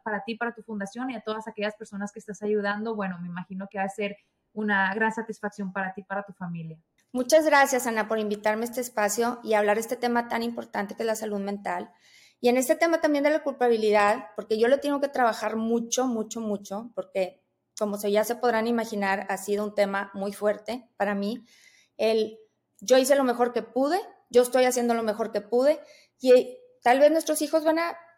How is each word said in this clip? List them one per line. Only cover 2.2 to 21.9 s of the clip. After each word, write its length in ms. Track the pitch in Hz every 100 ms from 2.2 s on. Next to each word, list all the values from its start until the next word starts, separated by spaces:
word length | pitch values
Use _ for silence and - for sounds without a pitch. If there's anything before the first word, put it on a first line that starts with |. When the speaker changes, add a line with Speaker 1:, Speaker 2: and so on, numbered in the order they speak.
| - 196
Speaker 1:
ayudando. 540 | 208 214 202 208 226 214
Bueno, 240 | 190 175
me 80 | 175
imagino 400 | 175 185 190 196
que 80 | 196
va 60 |
a 60 | 196
ser 280 | - 202 196 _ _ _
una 380 | 214 214 202 190 214
gran 180 | 220
satisfacción 580 | 226 220 214 208 - 190
para 220 | 196 185
ti 80 | 190
y 20 |
para 200 | - 196
tu 100 | 202
familia. 460 | - 175 170 160 160 _ _ _
Speaker 2:
Muchas 340 | 247 254 311 311
gracias, 400 | 285 269 262 247
Ana, 220 | 220 214
por 100 | 226
invitarme 460 | 214 208 214 214
a 60 | 233
este 120 | 240
espacio 580 | 240 - 208 208 233 233
y 100 | 214
hablar 220 | 214 208 208
de 60 |
este 160 | 226 254
tema 300 | 240 240 233
tan 120 | 233
importante 540 | 233 233 233 208 202 202
que 80 |
es 40 | 226
la 80 | 220
salud 240 | 220 208
mental. 520 | 196 202 202 175 214 _ _ - _ _
Y 80 | 240
en 80 | 254
este 180 | 262 320
tema 260 | 339 330
también 220 | 320 294
de 60 | 294
la 140 | 302
culpabilidad, 880 | 302 240 247 226 214 208 202 240 - -
porque 240 | 196 220
yo 80 | 233
lo 120 | 277
tengo 200 | 285 285
que 100 | 277
trabajar 480 | 269 240 214 214 220
mucho, 500 | 226 233 233 - 254
mucho, 340 | 226 214 233
mucho, 500 | 220 202 202 196 233 -
porque 460 | - 196 185 - _ _ _ -
como 180 | 208 202
se, 140 | 208
ya 120 | 202
se 120 | 220 240
podrán 320 | 247 226 226
imaginar, 580 | 233 226 208 196 196 202
ha 80 | 190
sido 260 | 196 202
un 100 | 208
tema 380 | 208 202 196 196
muy 180 | 196 202
fuerte 560 | 202 208 208 - 247 - -
para 200 | 202 202
mí. 280 | 202 247 - _ _ _ _